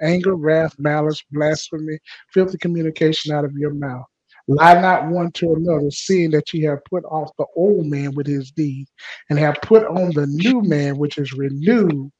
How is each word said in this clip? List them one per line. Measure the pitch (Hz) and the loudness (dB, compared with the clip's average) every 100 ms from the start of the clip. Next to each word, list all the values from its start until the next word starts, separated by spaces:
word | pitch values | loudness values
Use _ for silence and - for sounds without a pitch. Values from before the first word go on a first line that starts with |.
anger, | 156 180 180 180 | -2 0 0 0
wrath, | 151 160 160 - | 2 2 0 -2
malice, | 147 151 151 151 - | -2 0 -2 -4 -8
blasphemy, | 147 151 151 - 160 156 156 - - _ | -2 0 -2 -6 -10 -8 -10 -14 -20 _
filthy | 185 190 190 | 0 0 -2
communication | 175 170 160 156 156 156 151 | -4 -2 -4 0 0 0 -2
out | 147 | -4
of | 147 143 | -4 -4
your | 147 | -6
mouth. | 143 139 123 127 _ _ _ - | -6 -8 -10 -14 _ _ _ -2
Lie | 143 165 175 | 6 8 8
not | 185 180 151 | 6 2 0
one | 180 170 | -2 -4
to | - 170 | -2 -2
another, | 160 165 156 143 | 0 0 0 -2
seeing | - - 190 165 | -4 0 0 2
that | 151 147 | 0 0
ye | 170 | -2
have | 156 139 | -2 -2
put | - 180 - | -4 -8 -6
off | 156 147 - | -6 -6 -6
the | 147 165 | -6 0
old | 190 202 151 | 2 2 0
man | 143 143 | -4 -4
with | 139 143 | -4 -4
his | 139 131 | -4 -4
deeds, | 147 151 135 139 _ - - - | -4 -4 -4 -12 _ -20 -18 -4
and | 147 | 0
have | 151 147 | 0 -2
put | - 220 220 | 4 4 4
on | 175 180 | 0 -2
the | 147 143 | 0 -2
new | 147 202 254 | 0 0 2
man, | 202 147 143 139 | 2 0 0 -2
which | 147 147 | -4 -4
is | 135 | -6
renewed | 131 139 139 170 240 185 143 139 - | -6 -6 -2 2 4 2 0 -6 -16